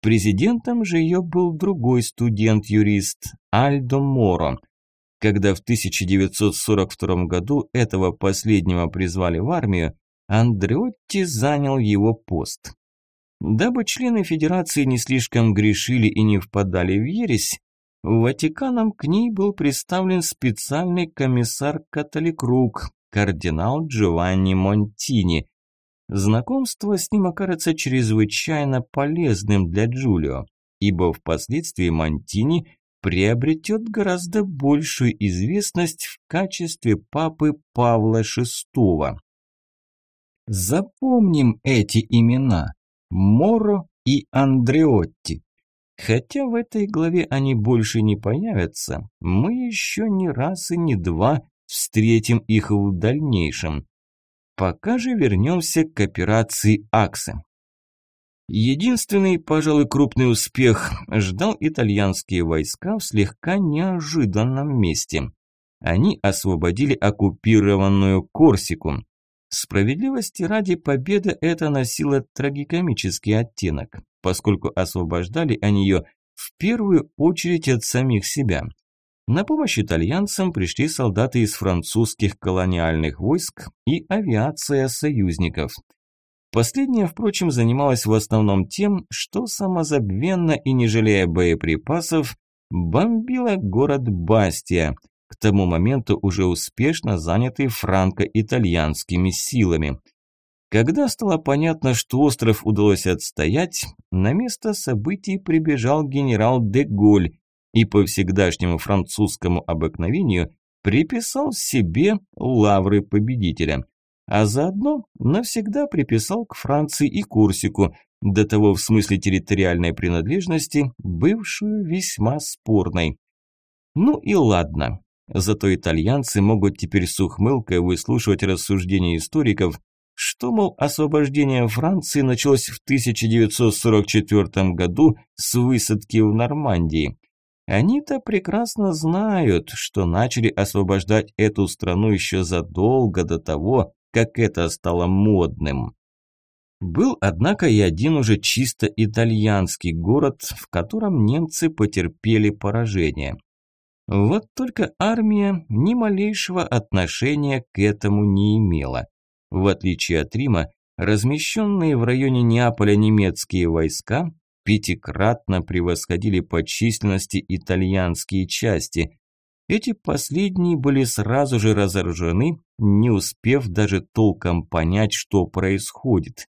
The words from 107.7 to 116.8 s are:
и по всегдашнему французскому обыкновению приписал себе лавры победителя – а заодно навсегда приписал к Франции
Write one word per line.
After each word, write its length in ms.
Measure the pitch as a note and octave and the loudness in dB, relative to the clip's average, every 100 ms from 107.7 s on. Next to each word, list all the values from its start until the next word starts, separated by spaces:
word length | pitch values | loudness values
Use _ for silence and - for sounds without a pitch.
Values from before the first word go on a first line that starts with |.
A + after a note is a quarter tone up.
и 120 | A2+ A2+ | 2 4
по 200 | G#2 G2+ | 4 2
всегдашнему 720 | - F#2 F#2+ F#2 E2+ F2+ E2 | 0 0 2 2 2 -2 -2
французскому 840 | - G2+ E2+ - G#2 - F#2 F2 - | 0 -2 -2 -2 -2 -2 -2 -2 -2
обыкновению 840 | D#2+ D#2 D#2 E2+ D#3 D#3+ F2+ E2 _ _ _ | -4 -4 -2 -2 0 0 0 -2 _ _ _
приписал 720 | G2+ A2+ D#3+ A#3 A3+ C4+ D4 | 0 0 0 -4 -4 -4 -4
себе 600 | A3+ - C3+ F#2 F#2 F#3+ G#3+ _ - | -4 -4 -2 0 2 2 0 _ -8
лавры 640 | B2+ B2+ G#2 G2+ F#2+ G2+ | 0 2 4 4 4 0
победителя – 840 | - G#2 A2 B2+ F#2 D#2 D2+ C#2+ - _ _ _ - | 2 0 0 0 -2 0 -2 -2 -6 _ _ _ -4
а 180 | G#2 G#2+ | 0 2
заодно 580 | A#2+ E3 G3 C#4 D4+ - - | 2 -2 0 -2 -2 -6 -4
навсегда 680 | A#2 F3+ A#3+ A#3 G#3 B3+ C#4+ | 0 0 -2 -6 -4 -4 -2
приписал 580 | E3+ C3 A2+ - G3+ A3+ | -2 0 -2 -2 -6 -6
к 100 | - | -10
Франции 540 | - D3 | -2 -2